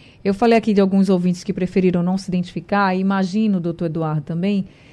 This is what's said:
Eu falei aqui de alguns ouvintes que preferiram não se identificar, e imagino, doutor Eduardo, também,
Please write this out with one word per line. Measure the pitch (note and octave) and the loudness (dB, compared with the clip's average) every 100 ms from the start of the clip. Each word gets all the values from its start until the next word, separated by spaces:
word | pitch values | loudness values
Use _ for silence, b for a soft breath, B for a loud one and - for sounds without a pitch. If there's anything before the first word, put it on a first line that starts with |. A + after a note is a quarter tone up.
| b b | b b
Eu | G3 | -4
falei | G3 A#3 A3+ | 0 2 4
aqui | A3 | 4
de | G3+ | 2
alguns | F#3+ G3 F#3+ | 4 4 2
ouvintes | F#3 F3+ F3 | 2 0 -2
que | - | -6
preferiram | F#3 F3+ F#3+ F3+ F3 | -4 -2 0 2 2
não | F3 F#3+ | 0 -2
se | - | -2
identificar, | F3+ F3 F3+ D#3+ G3+ F#3+ | -4 -4 -8 -4 0 0
e | F#3 | 0
imagino, | F#3+ G3 F#3+ G#3 A3 F#3+ | 0 0 0 0 0 0
doutor | E3+ E3+ E3+ | -2 -4 -4
Eduardo, | D#3+ D#3+ D#3 | -2 -2 -4
também, | D3 E3+ G3 G3+ F#3+ B B | -4 -4 -2 -2 -4 B B